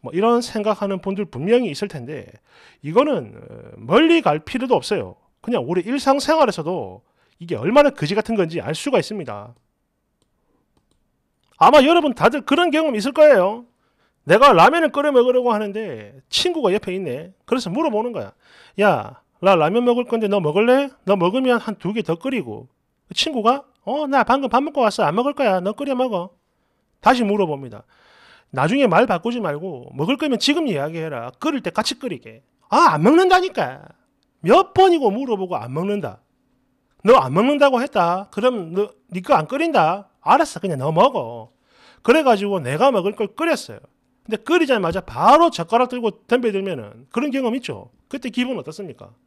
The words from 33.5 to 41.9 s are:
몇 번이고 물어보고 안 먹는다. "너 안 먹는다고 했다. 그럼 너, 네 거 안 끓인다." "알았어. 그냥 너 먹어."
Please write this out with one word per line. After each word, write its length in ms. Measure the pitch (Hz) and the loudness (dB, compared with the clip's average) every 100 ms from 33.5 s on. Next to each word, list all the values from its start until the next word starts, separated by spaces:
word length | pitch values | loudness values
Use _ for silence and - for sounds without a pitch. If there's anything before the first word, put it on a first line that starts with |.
| - 135 131 - _ _ _ _ _ | -4 -6 -8 -20 _ _ _ _ _
몇 320 | 165 277 381 | 2 4 4
번이고 360 | - 381 339 247 | 4 4 4 2
물어보고 460 | 208 269 208 185 175 | -2 -4 -4 -4 -8
안 160 | 113 | -8
먹는다. 460 | 139 190 208 139 92 _ _ _ _ _ _ _ _ | -6 -4 -4 -6 -12 _ _ _ _ _ _ _ _
"너 100 | 196 240 | 4 4
안 180 | 131 | 4
먹는다고 480 | 151 240 294 285 254 | 0 2 4 4 2
했다. 460 | 285 220 170 185 202 | -2 0 0 0 -6
그럼 400 | - 247 240 165 | -2 -2 -2 -6
너, 180 | 175 208 _ _ | -4 -4 _ _
네 80 | 175 | -12
거 140 | 185 | 2
안 120 | 247 156 | 2 2
끓인다." 600 | 269 330 269 156 190 196 _ | -2 0 2 2 0 -8 _
"알았어. 380 | - 262 311 - | 2 2 2 -4
그냥 180 | 190 147 | -6 -4
너 120 | 135 | -2
먹어." 600 | 160 247 240 117 117 110 _ _ _ _ | 2 2 2 -8 -12 -18 _ _ _ _